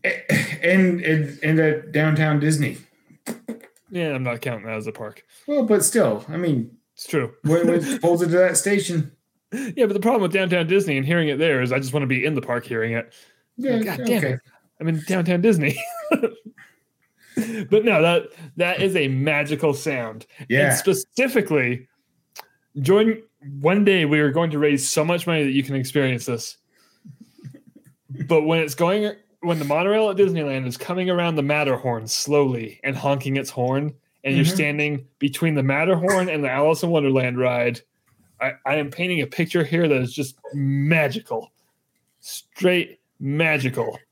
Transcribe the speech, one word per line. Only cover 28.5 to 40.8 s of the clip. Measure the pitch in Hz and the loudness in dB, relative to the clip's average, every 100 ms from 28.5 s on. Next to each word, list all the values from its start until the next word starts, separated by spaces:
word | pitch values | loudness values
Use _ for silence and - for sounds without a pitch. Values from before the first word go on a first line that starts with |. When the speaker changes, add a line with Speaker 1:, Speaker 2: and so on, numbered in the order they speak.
| 165 | 0
Speaker 2:
it's | 156 | -2
going, | 135 170 202 208 208 _ _ | 0 0 2 -2 -6 _ _
when | 170 165 | -4 -2
the | |
monorail | 143 151 185 214 214 | 0 0 2 2 2
at | 190 | 2
Disneyland | 196 165 147 135 127 | 2 2 -2 -4 -6
is | 120 | -8
coming | - 180 185 | -6 -4 0
around | 175 170 156 | 0 0 0
the | |
Matterhorn | 139 147 139 123 131 117 113 | 0 0 0 0 -2 -4 -4
slowly | - - 147 143 120 110 - | -6 0 2 2 0 -8 -8
and | 139 131 | -8 -4
honking | 143 139 135 135 | -2 -2 -2 -4
its | 139 | -4
horn, | - 123 135 147 - _ _ | -4 -2 -2 -4 -8 _ _
and | 135 135 | -2 2
you're | |
Speaker 1:
Mm-hmm. | 156 | 2
Speaker 2:
standing | 185 147 147 147 143 131 _ | 2 -2 -2 -2 -4 -8 _
between | 147 131 170 | -4 0 0
the | 147 | 2
Matterhorn | 131 139 170 175 180 190 185 | 0 0 0 0 2 0 0
and | 160 | -2
the | 139 | -2
Alice | 131 151 160 | 2 2 2
in | 175 | 2
Wonderland | 165 139 131 127 123 | 2 2 2 0 0
ride, | 127 123 120 127 _ _ _ _ _ _ | 0 0 -2 -2 _ _ _ _ _ _
I, | 131 - 131 | -6 -6 -4
I | 151 | -2
am | 143 | -4
painting | 147 180 175 | -6 -4 -2
a | 151 | -4
picture | - 170 180 | -4 0 0
here | 151 170 165 | 0 0 2
that | 135 | 2
is | 123 | 0
just | - 135 - - | -4 -8 -10 -10
magical. | 143 139 139 | -4 -2 0